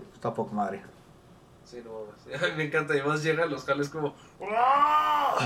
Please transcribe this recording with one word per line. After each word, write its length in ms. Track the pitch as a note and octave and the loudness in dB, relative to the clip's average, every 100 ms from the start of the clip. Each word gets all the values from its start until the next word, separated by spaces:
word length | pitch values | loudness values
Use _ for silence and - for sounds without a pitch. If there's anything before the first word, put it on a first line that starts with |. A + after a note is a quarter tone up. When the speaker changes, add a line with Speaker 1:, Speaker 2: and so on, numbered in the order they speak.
| - | -4
Speaker 1:
está 220 | - A#2 | -8 -4
poca 180 | A2+ G2 | -4 -2
madre. 280 | G#2 G2 G2 - - - - - - - - | -2 -2 -4 -12 -20 -20 -20 -20 -20 -20 -20
Speaker 2:
Sí, 160 | - A#2+ | -18 -16
no 60 | A2+ | -12
mames. 500 | A2 G#2+ - B2 C3+ | -12 -12 -16 -12 -4
<laughs> 0 | |
Ay, 140 | F3 D#3 | -2 -2
me 80 | |
encanta, 320 | D3+ D#3 D3 C#3+ | -2 0 0 0
y 20 | |
además 240 | C#3+ D#3 | 0 0
llega 220 | D#3 D#3 | 0 0
a 20 | E3 | 0
los 180 | C3 | -2
jales 240 | - C#3 C#3+ | -2 0 -2
como, 260 | D#3 D3 - - - | -4 -6 -6 -18 -14
"¡Ah!". 920 | G3 A3+ B3 C#4 D4 D4+ D4+ D4 C#4 - | -4 2 4 6 6 4 4 2 2 2